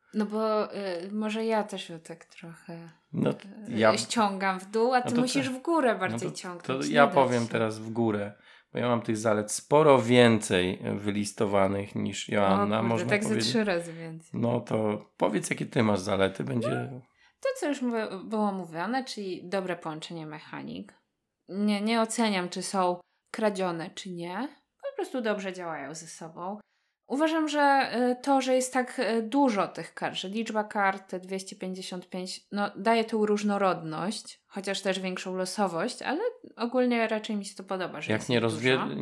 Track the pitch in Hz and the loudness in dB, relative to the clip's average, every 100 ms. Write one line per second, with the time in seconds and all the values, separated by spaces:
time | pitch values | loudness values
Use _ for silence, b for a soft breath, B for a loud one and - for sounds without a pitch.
0 | _ 208 208 214 220 214 202 196 196 170 | _ -6 -4 -2 0 0 -2 -6 -6 -6
1 | 190 214 214 220 220 220 208 190 - 165 | -6 -6 -4 -2 0 0 -2 -8 -10 -14
2 | 160 165 - - 170 165 - 170 165 - | -14 -18 -18 -20 -18 -18 -16 -16 -16 -20
3 | _ - - - 196 214 208 233 220 220 | _ -2 -2 -2 -10 -16 -8 4 4 4
4 | - 233 208 190 190 185 - 220 233 254 | 0 0 0 0 -2 -2 -4 0 2 2
5 | 247 240 254 285 254 254 339 330 254 196 | 2 0 0 0 -2 -4 0 2 2 2
6 | 185 226 165 - 185 175 - 135 147 147 | -2 -2 -6 -8 -12 -10 -4 -4 2 6
7 | 143 139 127 120 113 117 110 110 110 110 | 8 8 4 2 0 0 -2 -2 -6 0
8 | 113 104 101 - b b b - 120 117 | 0 0 -4 -10 b b b -4 0 0
9 | 117 107 113 104 104 - - 147 151 131 | 0 0 2 2 0 -6 4 6 8 8
10 | 113 123 120 110 - 95 90 - 117 101 | 8 8 10 8 4 2 2 0 -4 -2
11 | 104 104 104 - 104 101 98 101 101 110 | -2 -2 -2 0 2 4 4 2 -4 -4
12 | 104 101 - 107 98 98 101 110 117 113 | -4 -6 -2 2 4 4 4 2 2 0
13 | 113 208 214 214 220 226 208 175 170 165 | 2 0 2 0 0 0 0 -2 -4 -12
14 | 165 160 - 120 120 120 120 110 107 107 | -12 -12 -10 -2 0 0 0 0 0 -2
15 | - - - 202 160 135 127 - 110 101 | -6 -2 0 0 -2 -4 -2 2 4 4
16 | 98 98 95 - 127 123 117 127 123 127 | 0 2 2 0 -4 -2 -2 -2 -6 -10
17 | - b b b 539 523 320 285 247 226 | -18 b b b -6 -4 -4 -2 -2 -2
18 | 220 190 185 214 208 190 170 160 185 262 | -4 -6 -6 -2 -2 -2 -6 -6 -4 -4
19 | 254 - 190 180 175 196 185 175 165 156 | -4 -8 -8 -8 -6 -4 -4 -6 -6 -10
20 | - 170 156 151 - 147 139 165 202 _ | -10 -10 -10 -14 -14 -12 -10 -12 -14 _
21 | _ _ _ _ - 185 208 202 214 233 | _ _ _ _ -12 -2 0 0 0 0
22 | 226 - 220 190 180 190 180 196 180 180 | 0 0 0 0 -2 -6 -4 2 2 0
23 | - _ - - 214 190 185 170 180 - | -6 _ -14 -2 0 0 -2 -2 -8 -10
24 | 190 175 170 190 285 - _ _ 554 554 | -12 -10 -8 -6 -8 -10 _ _ -12 -8
25 | 359 262 220 202 190 180 170 151 135 165 | -6 -4 -2 -2 -4 -8 -8 -8 -10 -12
26 | 165 - 165 165 180 214 b b b b | -14 -16 -16 -10 -10 -10 b b b b
27 | - 269 311 320 311 294 285 277 - 226 | -6 0 2 2 0 4 4 4 2 2
28 | 247 247 277 269 254 262 254 262 254 - | 0 0 2 2 4 2 2 -2 -2 -2
29 | 208 226 220 277 277 202 165 - 165 - | 0 0 0 4 4 4 0 -2 -12 -6
30 | 165 160 190 214 226 214 214 214 196 196 | -6 -4 -6 -6 -4 -2 -2 0 2 0
31 | - 185 185 190 190 196 185 185 185 180 | -6 -10 -6 -8 -8 -10 -8 -8 -8 -10
32 | - 185 185 - - 202 202 - 202 226 | -10 -10 -10 -12 -8 -4 -4 -2 2 2
33 | 220 220 208 208 208 202 196 165 160 156 | 2 0 2 2 2 2 2 2 -4 -4
34 | 175 233 - - _ 202 196 196 196 190 | -4 -6 -10 -20 _ -10 -6 -2 0 -2
35 | 185 180 190 185 185 - 196 165 226 - | -2 -6 -6 -4 -4 0 0 0 -4 -4
36 | - 302 466 - - - 233 254 247 233 | -4 -2 -2 -6 -18 -6 -2 2 2 2
37 | 220 220 220 214 196 - 196 190 175 151 | 2 -2 -2 -6 -6 -12 -6 -4 -4 -6
38 | - 107 - 120 113 110 123 131 208 - | -2 0 2 2 4 2 2 2 2 -2